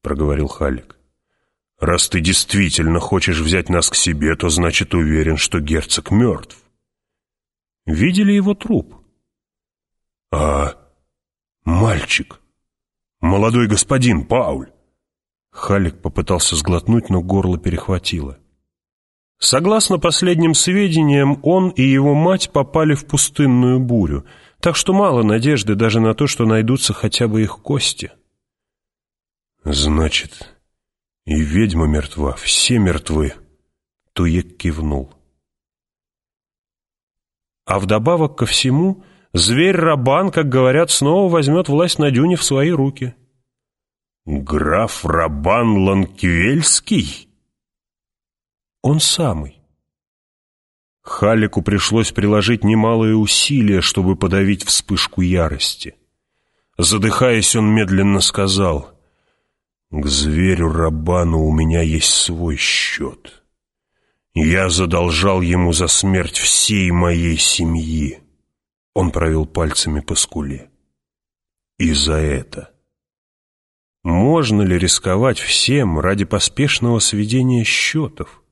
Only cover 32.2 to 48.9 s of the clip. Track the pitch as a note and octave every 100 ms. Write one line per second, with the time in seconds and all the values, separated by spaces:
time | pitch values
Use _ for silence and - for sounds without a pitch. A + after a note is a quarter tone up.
32.2 | C#2+ - - - - B2 F#2+ C#2+ - D#2
33.2 | C#2+ - - _ _ _ _ _ _ -
34.2 | F2 E2+ - - F2 D#2 D2+ C#2+ C2 _
35.2 | _ _ _ _ _ _ _ _ _ _
36.2 | _ _ _ _ _ _ _ _ _ _
37.2 | _ _ _ _ - F#2+ G2 G#2+ B2 F3
38.2 | D3+ - A#2 - C3 C3+ F#3 F#3+ - _
39.2 | _ E2+ F2+ B2 F3+ F#3 E3 C#3+ B2 D3
40.2 | F#3+ E3 D3+ C3 B2+ C#3+ E3+ - - F#3
41.2 | F#3+ E3+ C#3 E3 F3+ C#3+ F3 - D3 B2+
42.2 | D#3+ F3 - C3+ D3+ E3 C3+ C#3 B2 -
43.2 | _ _ _ _ _ _ _ _ _ _
44.2 | - C#2+ C#2 D2+ D2 F2 A2+ - D#2+ D#2+
45.2 | E2 C#2+ D#2+ A2+ A#2 G#2 F#2+ G2 F#2 -
46.2 | F2+ E2+ G2 D3 D3+ - - F#3+ C#2 -
47.2 | - _ _ _ _ _ _ _ _ _
48.2 | _ _ _ _ _ _ B2+